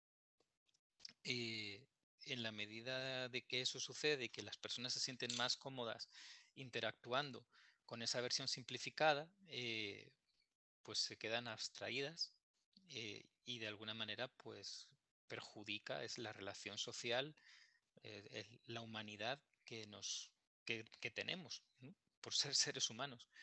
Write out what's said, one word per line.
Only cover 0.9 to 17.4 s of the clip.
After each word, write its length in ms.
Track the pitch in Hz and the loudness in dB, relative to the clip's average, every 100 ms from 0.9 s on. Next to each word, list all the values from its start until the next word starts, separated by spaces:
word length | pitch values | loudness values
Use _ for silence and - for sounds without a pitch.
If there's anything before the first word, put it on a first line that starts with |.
| _ - - | _ -14 -6
Eh, 640 | - 123 113 113 104 101 131 _ _ _ | 2 4 4 0 -4 -6 -12 _ _ _
en 200 | 151 127 | -4 0
la 80 | 113 | 0
medida 800 | 107 104 113 120 131 131 131 127 | -2 -4 -4 -2 -2 0 -2 0
de 140 | 123 | -2
que 180 | - 123 | 0 2
eso 180 | 127 131 | 2 0
sucede 460 | - - 151 143 | -4 4 6 6
y 40 | 113 | 2
que 120 | - | -2
las 140 | 104 - | -6 -4
personas 380 | 127 - 123 | -4 -2 0
se 60 | 127 | 2
sienten 360 | - 127 123 120 | 2 0 0 4
más 200 | 123 - | 4 4
cómodas 520 | 135 131 117 - - - - - - | 0 -2 0 -2 -6 -10 -14 -14 -16
interactuando 920 | - 131 117 110 - 120 127 147 117 - - - _ | -10 -4 2 0 0 2 2 2 -4 -12 -20 -20 _
con 180 | - 117 | -8 -2
esa 180 | 113 127 | 2 2
versión 280 | 123 - 131 | 4 2 2
simplificada, 840 | - 120 127 135 - 156 143 165 - - | -2 -2 -4 -2 8 8 8 4 -10 -6
eh, 640 | 123 120 113 104 104 - - _ _ _ _ _ _ | -2 2 2 0 -2 -10 -20 _ _ _ _ _ _
pues 160 | - 104 | -2 2
se 180 | - 107 | 2 0
quedan 280 | 110 117 120 | 2 2 0
abstraídas, 840 | 107 - - 101 123 139 165 - _ _ _ _ - 185 | -2 -4 -2 -2 0 0 -2 -4 _ _ _ _ -20 -10
eh, 380 | 110 113 104 - _ | -6 -4 -6 -10 _
y 140 | - 120 | -6 -2
de 100 | 110 | -2
alguna 260 | 104 107 | -2 -4
manera, 320 | 113 107 104 127 | -2 -2 -2 -4
pues, 600 | _ 113 104 98 - - - _ _ - | _ -10 -8 -8 -8 -12 -20 _ _ -6
perjudica 720 | 110 - 107 104 104 - 139 | -6 -6 -8 -4 -2 0 -2
es 160 | 113 - | 0 -2
la 140 | 110 | -2
relación 460 | 107 98 - 104 104 | -2 -4 -4 -4 -2
social, 580 | - - 120 120 147 - | -2 -2 2 2 2 -6